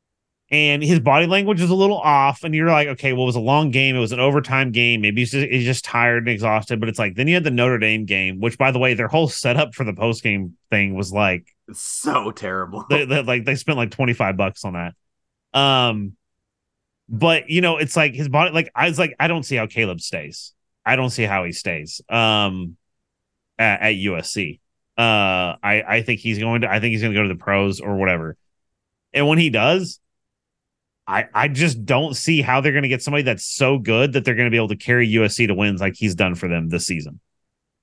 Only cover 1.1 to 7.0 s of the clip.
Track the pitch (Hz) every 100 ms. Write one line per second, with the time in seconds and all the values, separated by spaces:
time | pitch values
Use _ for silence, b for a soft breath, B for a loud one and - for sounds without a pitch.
1.1 | 143 170 196 202 185 175 190 196 202 151
2.1 | 143 139 135 165 156 165 156 147 127 135
3.1 | 127 127 120 113 147 151 123 135 127 113
4.1 | 123 135 143 - 135 131 117 120 117 104
5.1 | 107 117 135 147 127 120 123 - 120 120
6.1 | 117 117 107 110 107 - 117 113 110